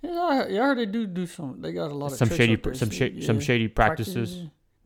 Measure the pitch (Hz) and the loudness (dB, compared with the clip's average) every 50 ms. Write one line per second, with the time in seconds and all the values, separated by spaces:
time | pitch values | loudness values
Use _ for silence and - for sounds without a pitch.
0 | - 320 349 339 349 339 285 262 214 - 190 196 247 277 277 240 233 202 190 233 | -10 -6 -4 -2 0 2 2 2 2 0 0 2 2 2 2 2 0 -2 -2 -2
1 | 226 196 175 180 180 175 - - 165 131 - - - 160 170 175 165 156 143 143 | -4 -4 -4 -4 -6 -6 -6 -8 -10 -10 -8 -8 -8 -6 -4 -4 -4 -4 -4 -6
2 | 143 143 139 117 131 117 170 160 123 117 110 - - - - - 131 107 101 - | -6 -4 0 2 2 4 4 4 4 4 4 2 0 -2 -2 -2 -2 -2 0 0
3 | 131 113 - - - - 117 110 - - 123 120 113 107 - - 117 107 107 117 | -2 -2 -2 -2 0 0 0 2 2 2 2 2 2 0 2 4 4 4 2 0
4 | 113 107 - 120 117 139 180 180 175 151 - _ _ _ _ _ - | -4 -4 -2 -4 -4 -4 -6 -8 -12 -14 -16 _ _ _ _ _ -2